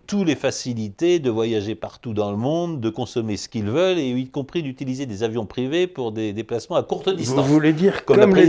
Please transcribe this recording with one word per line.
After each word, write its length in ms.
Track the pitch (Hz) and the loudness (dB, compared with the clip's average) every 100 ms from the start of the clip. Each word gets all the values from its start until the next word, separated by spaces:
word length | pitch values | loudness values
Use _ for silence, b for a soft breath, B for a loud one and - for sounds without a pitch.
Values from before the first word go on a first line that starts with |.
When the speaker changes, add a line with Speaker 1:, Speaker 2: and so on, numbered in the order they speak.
| - | -4
Speaker 1:
toutes 180 | 202 175 | 0 0
les 100 | 135 | 0
facilités 840 | 135 - 131 113 107 - 170 175 | -2 -4 -6 -6 -6 -2 0 2
de 100 | 131 | 0
voyager 460 | 110 113 107 101 107 | 0 0 0 -2 -6
partout 400 | - - 123 104 | -10 -10 -6 -4
dans 160 | 104 | -2
le 60 | 104 | -2
monde, 420 | 127 170 170 151 | -2 -2 -4 -4
de 100 | 110 | -4
consommer 480 | 127 120 123 110 101 | -4 -4 -4 -4 -6
ce 100 | - | -6
qu'ils 220 | 113 104 | -6 -2
veulent, 300 | 143 185 180 | 0 0 0
et 100 | 131 | -2
y 180 | 123 131 | -4 -4
compris 360 | 147 127 175 | -8 -6 -6
d'utiliser 420 | 139 127 131 131 135 | -6 -8 -8 -6 -6
des 160 | 98 | -4
avions 240 | 113 113 101 | -2 -2 -4
privés 400 | - 127 170 180 | -6 -2 -2 -2
pour 260 | 143 113 | -4 -6
des 220 | 110 110 | -4 -4
déplacements 420 | 101 110 117 - 160 | -6 -6 -8 -2 -2
à 60 | |
courte 280 | - - 190 | -2 -2 -2
Speaker 2:
Vous 60 | 180 | -2
Speaker 1:
distance. 300 | 120 135 135 | -2 0 4
Speaker 2:
voulez 280 | 151 151 | 4 4
dire 320 | 156 190 - - | 4 2 2 4
Speaker 1:
Comme 120 | 196 | 6
Speaker 2:
comme 140 | 208 | 8
Speaker 1:
le 40 | |
Speaker 2:
les 60 | 185 | 8